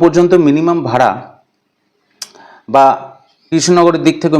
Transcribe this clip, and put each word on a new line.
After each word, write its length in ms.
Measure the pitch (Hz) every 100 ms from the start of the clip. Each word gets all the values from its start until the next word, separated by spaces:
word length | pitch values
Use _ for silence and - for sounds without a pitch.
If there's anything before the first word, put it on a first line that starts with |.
পর্যন্ত 300 | 165 170 175 180 147
মিনিমাম 320 | 151 170 170 135
ভাড়া 220 | 127 117 104 - _ _ _ _ _ _ _ _ _ - _ - _ -
বা 100 | 131 135 - - - _ _ _
কৃষ্ণনগরের 540 | 160 175 180 170 165 147
দিক 100 | 165
থেকে 160 | 165